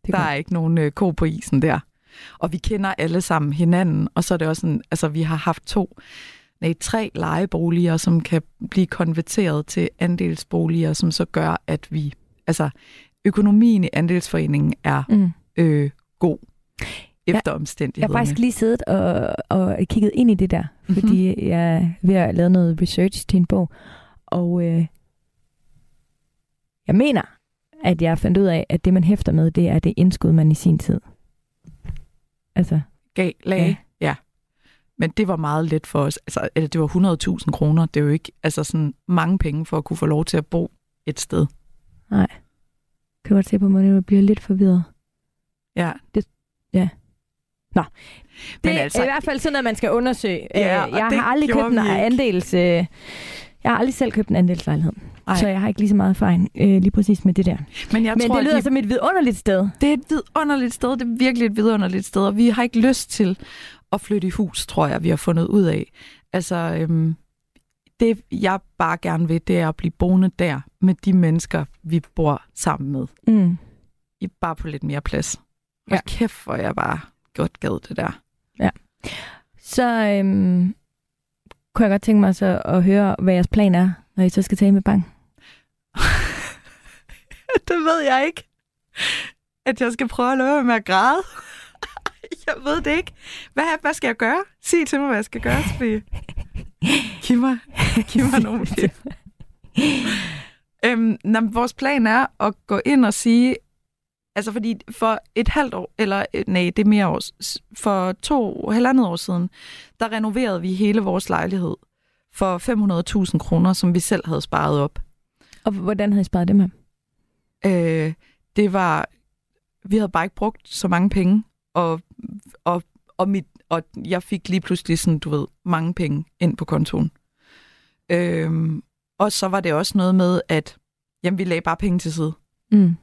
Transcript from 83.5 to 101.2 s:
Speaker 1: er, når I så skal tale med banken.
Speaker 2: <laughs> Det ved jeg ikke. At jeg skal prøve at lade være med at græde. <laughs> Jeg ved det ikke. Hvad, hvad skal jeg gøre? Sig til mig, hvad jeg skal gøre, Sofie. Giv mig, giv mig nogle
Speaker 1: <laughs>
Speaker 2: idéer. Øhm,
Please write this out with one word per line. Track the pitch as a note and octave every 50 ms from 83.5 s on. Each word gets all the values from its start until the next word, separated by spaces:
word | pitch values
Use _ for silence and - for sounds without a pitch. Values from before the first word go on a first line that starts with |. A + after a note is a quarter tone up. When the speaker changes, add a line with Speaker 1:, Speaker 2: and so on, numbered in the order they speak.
| - - G#3 G3 F3+
Speaker 1:
er, | F3 F#3 F#3+ F3 - _ _ _
når | - F#3
I | F3+
så | - G3+
skal | F#3+ - G3+
tale | - G#3 G3
med | G3 G3
banken. | F#3+ G3 G3+ G3 E3+ - _ _ _ _ _ _ _ - - _ _ _ _ _ _ _ _ -
Speaker 2:
<laughs> | - - - - - - - - - - - - _ - - _ _ - - - _ - - - _ _ - - _ - C5 - _
Det | - F4
ved | F4 D#4 D#4+ E4 E4 D4+
jeg | C#4 C4 C4 C#4
ikke. | E4 E4 - - _ _ _ _ _ _ _ _ _ _ - - - - - - - _ _ _ _ _ _ _
At | C4 A#3+ -
jeg | B3+ A#3 A#3
skal | A#3 C#4
prøve | A#3 - - B3 B3
at | C4+
lade | C4 C4 C4+ D4
være | D4 B3+
med | B3 A#3
at | A3 G#3
græde. | - F#3 F#3+ G#3+ B3+ D4 F4+ F#4+ - - - - - - - - - _ _ -
<laughs> | - - - - - _ _ - - - - -
Jeg | E4 C#4+ A3+ B3+
ved | C#4+ D4+ E4
det | - C#4+ D4+
ikke. | E4+ F4+ - - _ - - - - - - _
Hvad, | C4+ D#4 E4 D#4 D#4
hvad | - D4 D#4
skal | - -
jeg | - A3+
gøre? | - A#3 A3+ C#4 F4+ G4 - _ _
Sig | - - - E4+ D#4
til | - - C#4
mig, | C#4+
hvad | C#4 B3
jeg | G#3 G#3+
skal | - - A#3
gøre, | - A#3+ - - D#3+
Sofie. | F#3 - - B3+ A3+ G#3+ G#3+ G#3 - - - - - - - - - - - - - _ _ - G#3 C#4 D4 A#3 A3 G3 -
Giv | - - B3 A#3+
mig, | B3 C4 B3+ A#3 - - - - - - - A3+ G#3+
giv | - - A3+ C#4 C#4
mig | B3+ C4 -
nogle | G#3 G#3+ A#3 F#3
Speaker 1:
<laughs> | -
Speaker 2:
idéer. | - - - F3+ - - - C#4 - - _ - _ _ - - - _ - - _ - C#4 D4+ C#4 B3+ A#3 A3 G#3+ G3+ F#3 E3+ D#3 D3 - - _ _ _ _ _ _ -
Øhm, | A#3 B3 A3+ A3+ A3+ G3+ -